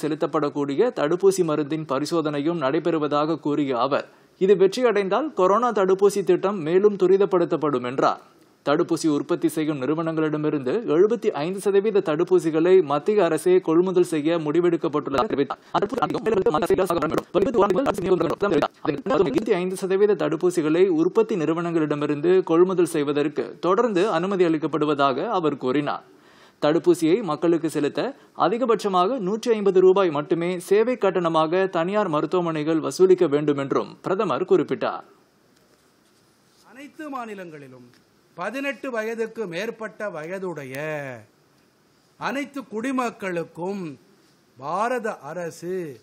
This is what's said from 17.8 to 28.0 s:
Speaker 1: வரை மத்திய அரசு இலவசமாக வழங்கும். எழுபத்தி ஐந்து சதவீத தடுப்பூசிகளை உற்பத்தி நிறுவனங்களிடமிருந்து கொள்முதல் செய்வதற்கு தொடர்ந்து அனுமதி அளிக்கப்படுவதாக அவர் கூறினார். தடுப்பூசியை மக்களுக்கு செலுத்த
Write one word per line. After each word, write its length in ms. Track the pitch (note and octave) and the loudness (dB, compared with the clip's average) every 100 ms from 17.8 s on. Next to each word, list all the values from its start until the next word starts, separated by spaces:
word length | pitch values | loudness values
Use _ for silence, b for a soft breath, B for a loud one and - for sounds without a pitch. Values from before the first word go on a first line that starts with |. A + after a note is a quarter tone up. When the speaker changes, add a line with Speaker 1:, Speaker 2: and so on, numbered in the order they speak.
Speaker 1:
வரை 80 | C#4 | 0
மத்திய 80 | - | -2
அரசு 80 | F3+ | 0
இலவசமாக 460 | F3 D#3 - G3+ | 0 0 -2 0
வழங்கும். 720 | D#3+ - _ - C#3+ - B3 F3+ | 0 0 _ -6 -4 -2 0 2
எழுபத்தி 280 | C3+ - F#3 | 0 0 -2
ஐந்து 220 | F#3 F#3 | -2 -6
சதவீத 360 | F#3 F#3+ G#3 F#3 | -2 2 2 2
தடுப்பூசிகளை 600 | D3+ D#3+ F#3 F3 D3+ E3 G3 D#3+ | -2 0 -2 0 0 4 4 4
உற்பத்தி 340 | E3 A3 A3 G#3 | 2 2 0 0
நிறுவனங்களிடமிருந்து 880 | D3+ E3 E3+ E3 D3+ D3 D3 D3 D#3+ F#3 F3+ | -2 -2 -2 -2 -2 -2 -2 -2 2 2 4
கொள்முதல் 420 | E3 F#3 F3+ E3+ | 4 4 4 0
செய்வதற்கு 520 | D#3+ C#3+ D3 D3 D3 A2 - E3 | 0 -2 0 -2 -4 -8 -4 0
தொடர்ந்து 380 | G3 A#3+ F3+ G#3+ E3 | 2 2 2 0 0
அனுமதி 280 | F#3 G3 F3 | -2 0 2
அளிக்கப்படுவதாக 800 | D#3+ D3 D3+ D3+ C#3+ C#3 B2+ G#3 G#3 | 2 -2 -2 0 2 2 0 -2 -2
அவர் 220 | D#3 C#3 B2+ | -2 -2 -2
கூறினார். 400 | C#3 D3 F2+ - - b b b b | -2 -2 -6 -10 -20 b b b b
தடுப்பூசியை 560 | D3 E3 F3 D#3+ D#3+ G3 F#3+ | 0 2 4 2 4 2 0
மக்களுக்கு 380 | D3+ E3+ E3+ D#3+ | -2 0 0 0
செலுத்த 260 | D3+ C#3+ - | -2 -4 -2